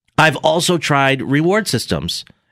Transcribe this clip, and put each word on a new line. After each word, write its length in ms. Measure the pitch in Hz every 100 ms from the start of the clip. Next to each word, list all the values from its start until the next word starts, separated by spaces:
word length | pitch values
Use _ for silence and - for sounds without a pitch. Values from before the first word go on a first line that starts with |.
| _ -
"I've 180 | 156 -
also 420 | 156 165 165 175
tried 440 | - 143 135 135
reward 440 | 123 143 165 208 208
systems 580 | 117 - 82 82 - - _ _